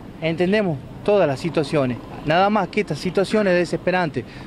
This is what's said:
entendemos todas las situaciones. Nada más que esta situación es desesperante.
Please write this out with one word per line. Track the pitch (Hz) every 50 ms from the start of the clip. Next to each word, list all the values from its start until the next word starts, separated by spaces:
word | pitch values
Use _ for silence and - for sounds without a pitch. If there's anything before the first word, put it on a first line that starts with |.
| - - - -
entendemos | 160 160 165 160 180 180 196 220 208 180 156 127 - - - - -
todas | - 208 202 175
las | 147 135 131
situaciones. | - 170 143 170 147 - - 151 135 127 120 110 - - - - -
Nada | 139 156 175 190 202
más | 214 214 185 -
que | - 214
esta | 202 - 160
situación | 135 - 185 160 202 190 - - 214 214 190
es | 180
desesperante. | 175 175 165 - 165 - 180 175 185 180 156 135 123 110 - - - -